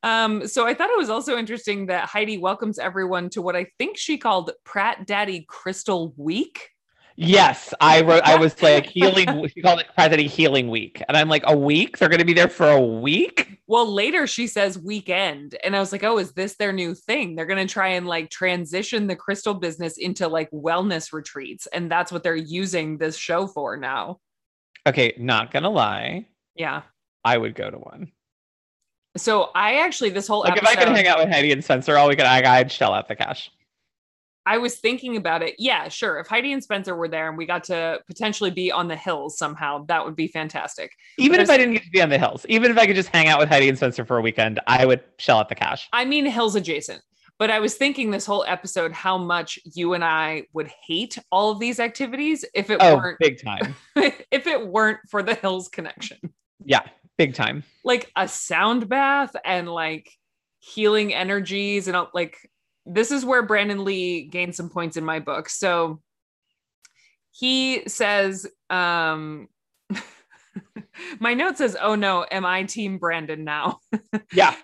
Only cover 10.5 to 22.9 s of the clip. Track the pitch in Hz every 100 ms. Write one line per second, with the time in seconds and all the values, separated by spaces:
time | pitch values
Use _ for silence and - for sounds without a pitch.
10.5 | 135 120 113 101 - - 147 156 151 -
11.5 | 151 143 151 214 - 170 170 170 170 175
12.5 | - 156 143 123 113 131 175 349 - -
13.5 | 202 _ 226 233 196 226 339 269 - 233
14.5 | 208 196 185 170 214 185 180 190 147 147
15.5 | - 185 196 196 196 202 226 165 - 190
16.5 | - 208 190 175 156 - 254 202 160 160
17.5 | 190 190 190 190 180 180 165 160 - 185
18.5 | 175 165 180 - 226 208 180 - 202 -
19.5 | 196 170 160 165 - 180 185 175 160 156
20.5 | 151 147 170 196 165 156 156 147 147 135
21.5 | - - 170 170 170 175 175 170 165 160
22.5 | 170 190 175 156